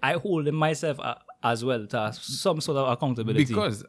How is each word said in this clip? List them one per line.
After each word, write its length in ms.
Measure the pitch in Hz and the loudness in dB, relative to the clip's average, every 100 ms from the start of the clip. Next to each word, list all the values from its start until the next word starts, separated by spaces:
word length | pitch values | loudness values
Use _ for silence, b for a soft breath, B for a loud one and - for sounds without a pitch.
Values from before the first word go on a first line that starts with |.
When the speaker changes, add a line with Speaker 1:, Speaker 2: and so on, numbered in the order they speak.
Speaker 1:
I 100 | 131 | 0
hold 380 | 170 208 170 147 | 0 0 0 0
myself, 460 | 156 156 156 160 135 | 2 0 0 -2 -4
uh, 180 | 123 117 - - | -4 -8 -10 -4
as 220 | 117 117 | 0 0
well 220 | 123 123 104 | 0 -2 -2
to 260 | 123 110 | -2 -2
some 460 | - - 131 196 156 | -6 -8 -2 0 0
sort 180 | - 139 | 0 0
of 100 | 131 | 2
accountability. 560 | 120 143 120 110 110 | 2 0 0 0 4
Speaker 2:
Because 400 | 135 117 202 104 | 4 2 0 -2